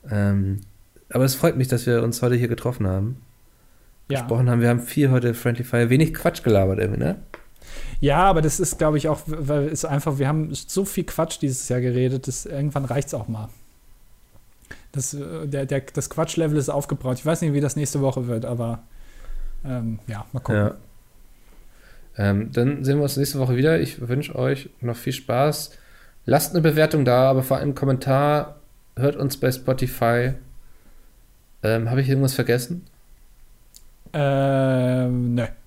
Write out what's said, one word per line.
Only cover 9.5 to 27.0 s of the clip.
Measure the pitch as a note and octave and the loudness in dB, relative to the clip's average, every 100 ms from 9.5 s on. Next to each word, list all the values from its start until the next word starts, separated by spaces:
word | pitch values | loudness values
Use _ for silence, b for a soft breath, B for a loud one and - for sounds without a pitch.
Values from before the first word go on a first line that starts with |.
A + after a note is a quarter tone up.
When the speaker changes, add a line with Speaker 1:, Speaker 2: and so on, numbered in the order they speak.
| D3 C#3+ | 0 0
Speaker 2:
es | D#3+ D#3+ | -2 -2
einfach, | C#3 D#3 C#3 | -2 -2 0
wir | C3+ | 0
haben | D#3 D#3 | 0 -2
so | C#3 - - | -6 -6 -4
viel | G3 - | -2 -4
Quatsch | E3+ - E3 - | -4 -2 -4 -2
dieses | C#3+ B2+ - | -4 -4 -4
Jahr | B2+ | -2
geredet, | B2 B2 B2+ C3 C3 | 0 0 0 -2 -6
dass | B2+ - | -10 -8
irgendwann | C#3 D3 C#3 C3+ | -4 -4 -4 -4
reicht's | C#3 C#3 | -4 -4
auch | C#3 G#2+ | -6 -6
mal. | A2+ A2 - - _ - - - - _ - - _ - B B | -8 -10 -16 -20 _ -20 -20 -20 -20 _ -20 -20 _ -20 B B
Das, | C#3+ B2+ C#3+ | -8 -8 -8
äh, | C#3+ D#3+ D3+ | -10 -10 -6
der, | C#3 C#3 | -6 -2
der, | C#3 | -4
das | C3 - - | -4 -8 -6
Quatschlevel | - D#3+ - D#3+ D3+ | -4 -2 0 0 0
ist | C3+ | 0
aufgebraucht. | C#3+ - C#3 C3 B2+ | -2 -4 -4 -4 -4
Ich | D3+ | -2
weiß | E3 | 0
nicht, | E3 | 0
wie | C#3+ | 2
das | C#3+ D3+ | 0 -2
nächste | C#3+ C#3+ | -2 0
Woche | C3+ C3 B2 | 0 0 -2
wird, | A#2 A#2 | -4 -4
aber, | A#2+ A#2 A2+ - b b b b b b b C#3 | -4 -4 -6 -10 b b b b b b b -6
ähm, | B2 A2+ A2 - | -4 -4 -6 -8
ja, | G#2+ A2 | -10 -8
mal | B2+ | -10
gucken. | - G#2+ | -2 0
Speaker 1:
Ja. | G2+ - - - - - - - b b b b b b b - | 0 -2 -16 -20 -20 -20 -20 -20 b b b b b b b -2
Ähm, | G2+ G2+ A#2 | 2 2 0
dann | C3+ B2 C#3+ | 0 0 0
sehen | C3+ C#3+ | 0 2
wir | |
uns | C#3+ C3+ | 0 0
nächste | C#3 C#3 | -2 0
Woche | B2+ B2 | 0 2
wieder. | D3 E3 | 4 2
Ich | C#3+ - A#2+ | 0 -6 -4
wünsch | C3 D3 - | -2 -2 -2
euch | C3 C#3 C3+ - | -2 -2 -6 -8
noch | A#2+ A#2+ | -6 -4
viel | - | -6
Spaß. | C3 - A#2+ C#3+ D3+ - b b b b b - | -6 -2 2 2 0 -8 b b b b b 2
Lasst | C3+ D#3+ | 2 2
eine | F3+ | 2
Bewertung | D#3+ D3+ D#3 D#3 | 4 4 4 4